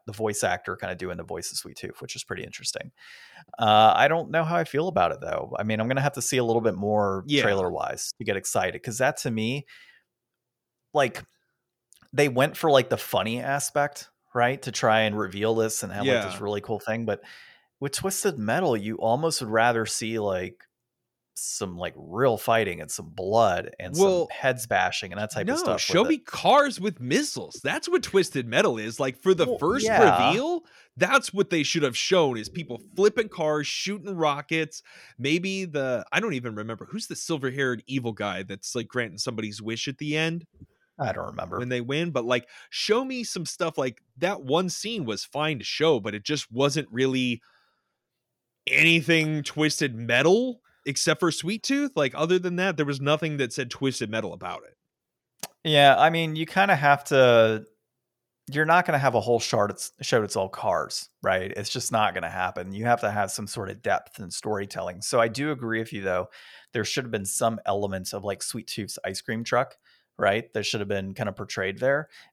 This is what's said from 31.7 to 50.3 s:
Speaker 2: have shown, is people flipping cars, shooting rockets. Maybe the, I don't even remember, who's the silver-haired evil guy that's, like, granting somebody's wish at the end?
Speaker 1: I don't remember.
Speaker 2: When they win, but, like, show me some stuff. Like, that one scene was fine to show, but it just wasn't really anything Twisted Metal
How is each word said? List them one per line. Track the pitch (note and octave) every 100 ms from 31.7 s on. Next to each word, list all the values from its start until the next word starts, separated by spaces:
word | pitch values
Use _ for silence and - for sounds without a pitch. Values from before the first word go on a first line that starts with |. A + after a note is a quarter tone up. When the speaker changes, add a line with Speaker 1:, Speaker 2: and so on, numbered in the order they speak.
| E3+
Speaker 2:
have | C#3+ A#2+
shown, | - F#3 D3 A#2
is | G#2
people | - C3+ A#2 - -
flipping | G#3 G#3+ A3
cars, | - D#3 D3+ C#3+
shooting | - F#3 G3+ G3 F#3
rockets. | D#3 C#3+ C#3+ D#3+ D#3+ - - - - -
Maybe | C3+ E3+ F#3+ F#3+ F#3
the, | D3 C3 A#2+ -
I | D3
don't | A3 C3
even | A#2+ G#2+
remember, | A2 A2 -
who's | G#3 -
the | D3
silver-haired | - D#3+ C3 C3 C3 A#2 -
evil | C3+ A#2+
guy | G#2 G#2 F#2+
that's, | F#2+ F#2+ - B2
like, | A2
granting | B2+ A2+ G2+
somebody's | - A2+ A2 G2+
wish | G#2+ A2+ -
at | C3+
the | D3+ D3+
end? | D#3+ E3+ E3 - - _ _ -
Speaker 1:
I | B2+
don't | F2+ E2+
remember. | - F2 F2+
Speaker 2:
When | B2
they | B2
win, | A#2+ C#3+ F3
but, | C3+ A#2
like, | B2 - - -
show | - - A3+ C4
me | B3+
some | A3+ F#3 E3
stuff. | - E3 D3+
Like, | C3 A2+ _ -
that | F3 G#3
one | C3 D#3 F#3
scene | - G#3 A#3 A#2+
was | G2+
fine | - C#3 D#3 C#3
to | -
show, | - D#3 C3
but | G#2 G#2
it |
just | - D3 -
wasn't | A#2 C#3 C#3+ C#3
really | A#2 C3 C3 B2+ A#2 _ _ _ _ _ _ _ _ _ _ _ _ -
anything | C3+ D#3+ E3 D#3 E3 D#3 D#3
Twisted | C#3+ - D#3 - C#3+ A2+
Metal | A#2 A#2+ D3+